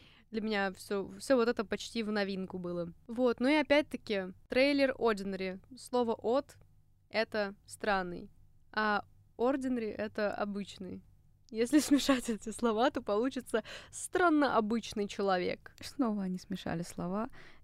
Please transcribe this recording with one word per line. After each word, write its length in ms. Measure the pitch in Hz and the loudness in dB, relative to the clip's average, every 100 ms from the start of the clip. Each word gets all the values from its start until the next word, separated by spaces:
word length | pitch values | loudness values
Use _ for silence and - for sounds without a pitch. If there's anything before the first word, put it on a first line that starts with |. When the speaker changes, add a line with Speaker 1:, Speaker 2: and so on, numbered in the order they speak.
| - - _ | -20 -20 _
Speaker 1:
для 100 | 220 | -6
меня 320 | 214 208 196 | -2 0 -2
всё, 380 | 185 - 202 196 196 | -4 -6 -4 -4 -4
всё 180 | - 269 | 2 4
вот 120 | 226 | 4
это 160 | 240 | 0
почти 380 | 214 208 - 233 | -2 -4 -6 -4
в 80 | 214 | -2
новинку 480 | 214 196 190 185 185 | -2 -2 -4 -6 -8
было. 340 | 175 175 170 - - | -6 -6 -6 -10 -10
Вот. 340 | 233 254 233 | 0 0 2
Ну 80 | 247 | 2
и 60 | |
опять-таки, 800 | 302 294 285 294 - - 202 185 185 - | 4 4 4 2 -4 -4 -4 -4 -10 -4
трейлер 440 | 254 277 285 269 | 2 4 4 2
Ordinary. 680 | - 233 208 196 190 190 185 - 247 | 2 0 0 -2 -4 -6 -8 -12 -20
Слово 360 | - 247 233 | -4 0 0
"от" — 420 | 220 - 254 - - - _ _ _ _ | 0 0 0 0 -8 -20 _ _ _ _
это 440 | 208 226 214 202 202 - | -4 -2 -2 -4 -6 -18
странный, 640 | - - 196 180 - 202 - - - _ | -8 -2 0 -2 -8 -14 -20 -20 -20 _
а 320 | - 214 208 - - - - | -2 0 0 -2 -16 -14 -2
Ordinary — 560 | 233 277 262 247 220 - | 0 2 0 -2 -4 -4
это 380 | 214 214 208 | -6 -2 -2
обычный. 680 | - 208 202 196 - 185 190 - - _ _ - | -2 -4 -6 -8 -10 -12 -12 -16 -20 _ _ -8
Если 280 | 220 240 302 | -2 4 4
<laughs> 20 | |
смешать 500 | - 285 - 262 - | 6 4 4 2 0
эти 180 | 214 - | -4 -6
слова, 400 | 208 233 214 262 | -2 0 4 2
то 120 | 285 | 2
получится 600 | 233 208 254 262 - 220 - - - | 0 0 0 -2 -2 -2 -2 -10 -16
странно 680 | - - 359 359 302 269 220 | -14 -4 4 6 6 4 4
обычный 500 | 214 233 - - 202 | 2 0 -4 -6 -4
человек. 640 | - 196 185 180 - - - | -2 0 2 0 -4 -10 -16
Speaker 2:
Снова 420 | - - 247 208 | -8 -2 0 0
они 140 | 190 185 | -2 -6
смешали 440 | - 185 - 165 | -6 -8 -4 -6
слова, 460 | 175 - 175 190 233 - - - | -6 -8 -6 -4 -6 -10 -20 -18